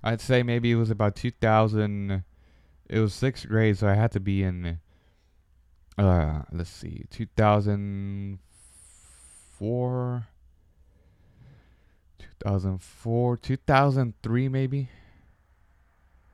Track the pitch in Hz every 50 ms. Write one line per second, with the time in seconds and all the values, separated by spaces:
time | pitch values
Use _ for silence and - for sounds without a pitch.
0 | - 113 117 113 - - 131 123 120 120 120 120 117 117 117 117 113 110 107 101
1 | 104 104 - - - 120 - _ 113 110 110 110 110 107 107 107 107 104 101 101
2 | 101 98 98 95 - - _ _ _ _ _ _ _ _ _ _ _ - - 110
3 | 110 101 - - 127 135 - - - - 107 110 110 110 101 92 107 101 98 107
4 | 113 113 - 101 95 101 98 98 95 92 90 87 87 85 82 82 - _ _ _
5 | _ _ _ _ _ _ _ _ _ _ _ _ _ _ _ _ _ _ - 101
6 | 101 95 90 85 78 78 76 76 - - - 85 85 - - - - 80 - -
7 | - - - - 113 - _ 110 107 104 104 104 101 104 104 101 101 101 98 98
8 | 98 98 98 101 98 98 98 92 - _ _ _ - - - - - - - -
9 | - - - - - - - - - _ - - 101 110 123 123 123 123 127 123
10 | 123 123 123 123 110 - _ _ _ _ _ _ _ _ _ _ _ _ _ _
11 | _ _ _ _ _ _ _ _ - - - - _ _ _ _ _ _ _ _
12 | _ _ _ - - - - - - 101 98 95 95 95 92 90 - - - -
13 | - 113 117 120 123 123 120 - - - 131 - - - - - 143 143 131 135
14 | 127 117 - - - 110 117 127 135 131 131 135 135 127 135 139 131 - - -
15 | - - _ - _ _ _ _ _ _ _ _ _ _ _ _ _ _ _ _
16 | _ _ _ _ _ _